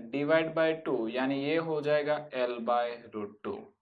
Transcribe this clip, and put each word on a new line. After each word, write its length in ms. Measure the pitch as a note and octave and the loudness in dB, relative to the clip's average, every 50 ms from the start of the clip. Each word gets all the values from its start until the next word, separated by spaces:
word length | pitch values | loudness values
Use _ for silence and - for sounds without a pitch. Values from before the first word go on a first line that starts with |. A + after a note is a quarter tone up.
| - - | -8 -4
divide 400 | - C#3+ C#3+ D3 D#3+ D#3+ D#3+ D#3+ D#3 | -2 -2 2 4 4 4 4 2 2
by 100 | E3 D#3+ D#3+ D#3+ D#3 - | 2 2 2 2 0 -2
two, 200 | E3 C3+ A#2 A2+ A2+ | -2 0 0 0 0
यानी 300 | A2+ B2+ C3 C3+ C#3 C#3 C#3 | 0 0 0 0 0 0 0
ये 120 | D3 D#3+ E3 | 0 0 0
हो 200 | E3 E3 D#3 D3+ | 0 0 -2 -2
जाएगा 360 | C#3 D3 D3+ D3+ D3 C#3+ D3+ D3 - - - B2+ | 2 2 2 2 2 2 0 -2 -2 -6 -2 -2
L 140 | B2 A#2+ A#2+ A#2 A2+ | 0 0 -2 -2 0
by 180 | A#2+ A#2+ A#2+ A#2+ A#2+ A#2+ A#2 A#2 A2+ - | 2 2 2 2 0 -4 -8 -12 -10 -8
root 180 | G#2+ G2+ G2+ - - - | -8 -8 -8 -10 -10 -8
two। 120 | G#2+ - - - - _ _ | -6 -6 -6 -10 -14 _ _